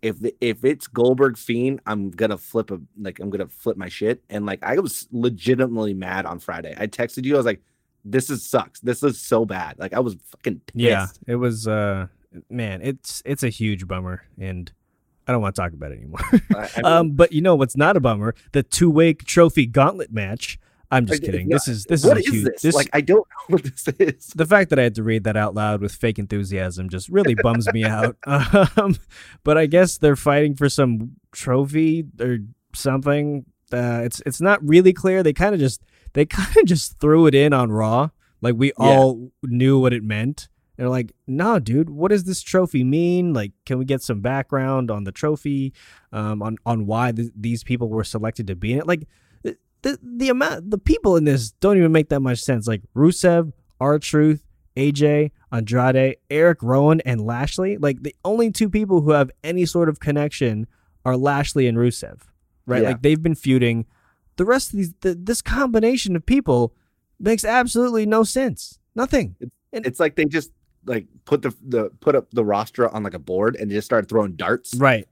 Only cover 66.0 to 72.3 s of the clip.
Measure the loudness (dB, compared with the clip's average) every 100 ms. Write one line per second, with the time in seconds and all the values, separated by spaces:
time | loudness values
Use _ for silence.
66 | -2 -4 2 0 2 2 0 _ _ _
67 | _ _ -2 0 2 0 2 0 0 2
68 | 2 2 2 0 -2 -4 -12 _ _ -6
69 | 0 0 -2 -10 -18 _ _ -8 -8 -2
70 | -2 2 0 -2 -6 _ _ _ -8 -8
71 | -8 _ -2 -2 -2 -8 -4 -4 -4 _
72 | 0 0 0